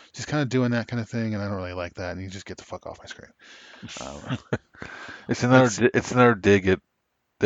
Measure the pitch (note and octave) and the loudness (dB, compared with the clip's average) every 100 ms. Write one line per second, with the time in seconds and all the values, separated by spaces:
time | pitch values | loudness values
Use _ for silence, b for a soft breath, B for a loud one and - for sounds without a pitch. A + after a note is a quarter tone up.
0 | B - A#2 D3+ C3 C3 B2 A#2+ A2 A#2+ | B -14 -6 -4 0 0 0 -2 -4 -8
1 | A2 A#2+ A2 G#2 G2+ G2 F2+ F2+ F2 - | -6 -6 -4 -4 -6 -6 -8 -8 -8 -8
2 | F2+ F2+ F#2+ F#2+ - F2+ - F2+ D#2+ E2+ | -8 -8 -10 -12 -14 -16 -14 -14 -14 -16
3 | - - - _ B B B B - - | -18 -20 -20 _ B B B B -16 -14
4 | C2 D2 - B2+ - - _ - - - | -12 -12 -8 -10 -6 -8 _ -18 -16 -16
5 | - - - A#2+ B2 C3 B2 - G#2+ - | -16 -10 -6 -2 6 6 6 4 2 2
6 | - B2 B2 G#2 G2+ G2+ F#2+ F#2 _ _ | 0 4 4 4 4 4 4 0 _ _
7 | _ _ _ - | _ _ _ -2